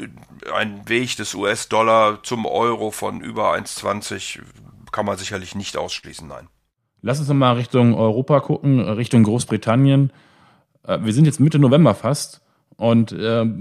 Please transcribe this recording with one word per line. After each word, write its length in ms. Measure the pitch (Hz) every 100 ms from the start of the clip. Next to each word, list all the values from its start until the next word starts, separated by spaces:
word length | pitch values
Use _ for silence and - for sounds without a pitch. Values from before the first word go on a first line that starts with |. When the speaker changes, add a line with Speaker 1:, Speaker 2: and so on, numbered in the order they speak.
| - - - - -
Speaker 1:
ein 340 | - 107 101 104
Weg 300 | 120 123 -
des 180 | 104 95
U-S-Dollar 880 | 101 110 - 107 113 110 107 104
zum 220 | - 120 101
Euro 460 | 98 117 110 107
von 280 | - 104 98
über 320 | 90 113 101
eins 240 | 87 - -
zwanzig 640 | 101 104 - 98 - - - - - - -
kann 140 | - 104
man 120 | 92
sicherlich 380 | 98 101 90 101
nicht 200 | 98 -
ausschließen, 520 | - - 76 - 78
nein. 200 | 65 82 _ _ _ _ _
Speaker 2:
Lass 180 | 107 143
uns 80 | 143
noch 80 | 139
mal 180 | 127
Richtung 400 | 120 120 127 120
Europa 460 | 110 110 110 135 143
gucken, 400 | - 151 143 131
Richtung 440 | 92 107 120 117
Großbritannien. 880 | 107 120 - 107 113 123 139 139 135 - _ _ _ _ _ _
Äh, 160 | - 90
wir 100 | 110
sind 140 | 113 160
jetzt 140 | 143
Mitte 200 | 160 151
November 360 | 131 147 127 98
fast. 460 | 113 147 - - _ _ _ -
Und, 340 | 113 117 107
äh, 340 | 80 110 117 113 101